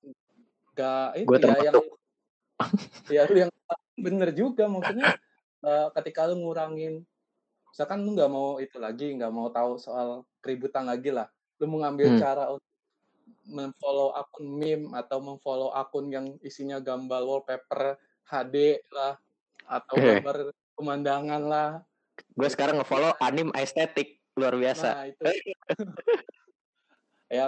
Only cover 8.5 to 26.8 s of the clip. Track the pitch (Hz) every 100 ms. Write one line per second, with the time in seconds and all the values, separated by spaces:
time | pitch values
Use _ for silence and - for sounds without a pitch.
8.5 | 139 135 127 110 120 147 131 113 117 117
9.5 | 117 120 123 123 123 120 123 - _ 135
10.5 | 127 135 135 127 123 139 127 107 _ _
11.5 | - 151 156 147 143 139 117 139 139 135
12.5 | 139 _ _ _ _ _ _ _ - -
13.5 | 143 139 - 143 139 139 143 143 - 143
14.5 | 143 156 151 151 123 123 135 139 139 139
15.5 | 131 131 131 135 143 143 135 135 139 143
16.5 | - 139 139 131 127 131 127 127 139 135
17.5 | 131 - 139 135 139 _ _ - 139 127
18.5 | 143 147 139 - 139 135 139 _ _ _
19.5 | _ - 123 - 131 131 104 143 143 143
20.5 | - _ - 147 143 143 139 147 151 147
21.5 | 151 151 160 - _ _ - - - 139
22.5 | 131 139 151 127 135 160 - 127 147 160
23.5 | 135 135 - 160 175 - - _ - 131
24.5 | 127 127 135 123 139 139 - 160 185 -
25.5 | - - - 196 - - 453 - - _
26.5 | _ _ _